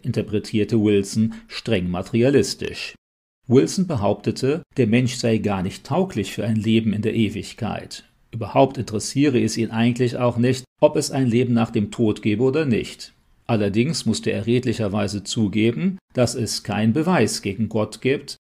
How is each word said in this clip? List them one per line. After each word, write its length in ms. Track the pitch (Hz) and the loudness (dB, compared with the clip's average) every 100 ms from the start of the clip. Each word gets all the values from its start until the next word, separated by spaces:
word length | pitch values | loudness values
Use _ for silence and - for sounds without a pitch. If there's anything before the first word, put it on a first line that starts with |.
interpretierte 760 | 131 - - 107 - 107 101 117 | -4 -2 -2 -2 0 0 2 2
Wilson 540 | 107 101 98 110 113 - - | 4 4 2 0 0 -2 -14
streng 420 | - - 104 90 | -10 -2 -2 0
materialistisch. 1040 | 87 - 117 127 135 98 - 85 87 - - _ _ _ _ - | -4 -2 2 4 4 2 -4 -8 -10 -12 -16 _ _ _ _ 2
Wilson 400 | 127 160 - 185 | 4 4 0 -2
behauptete, 760 | 127 101 104 - 107 131 151 - - | 0 0 0 -2 -2 -2 -4 -4 -2
der 80 | 110 | 2
Mensch 300 | 120 127 - | 2 0 0
sei 240 | 120 110 | 0 2
gar 240 | 101 95 | 0 -2
nicht 240 | 92 - - | -4 -6 -4
tauglich 460 | 156 190 117 95 | -2 -2 -2 -4
für 120 | - 104 | -4 -2
ein 100 | 110 | 0
Leben 380 | 110 110 110 | 2 2 2
in 80 | 101 | 0
der 140 | 104 117 | 0 0
Ewigkeit. 880 | 101 95 87 - 104 85 90 - - _ _ | 0 -2 -10 -8 -6 -6 -10 -16 -20 _ _
Überhaupt 460 | 113 101 135 135 123 | -10 -2 2 2 2
interessiere 600 | 117 110 - 135 147 120 | -6 -6 -4 0 2 4
es 160 | 110 117 | 2 0
ihn 140 | 110 | -2
eigentlich 460 | 110 120 120 123 120 | 2 2 2 0 0
auch 200 | 123 113 | 0 2
nicht, 280 | 123 127 - - | 2 0 -6 2
ob 160 | 151 151 | 2 2
es 120 | 143 | -2
ein 160 | 139 127 | 0 2
Leben 280 | 117 123 | 2 2
nach 180 | 117 113 | 2 0
dem 180 | 113 104 | 0 -2
Tod 320 | - 110 101 | 0 0 0
gebe 220 | 110 104 | 0 2
oder 220 | 131 147 147 | 2 2 2
nicht. 460 | 101 - - - _ _ _ - | 0 -2 -10 -18 _ _ _ -2
Allerdings 600 | 104 101 104 139 - 113 | 0 2 0 0 -2 -2
musste 240 | 107 - | -2 -2
er 160 | 104 107 | -2 0
redlicherweise 760 | 123 113 107 104 104 101 101 | 0 0 -2 -2 -2 -2 -4
zugeben, 760 | - 120 104 104 113 156 190 185 _ 131 | -4 -2 0 2 0 2 -2 -4 _ 0
dass 180 | 120 | 0
es 300 | 127 110 - | 0 -6 -6
keinen 300 | - 101 110 | -4 0 2
Beweis 500 | 147 160 170 104 - | 2 2 2 2 -2
gegen 260 | 104 95 107 | -4 -4 -2
Gott 320 | 110 107 - | -2 -4 -2
gibt, 360 | 127 139 - - | -2 -2 -4 -16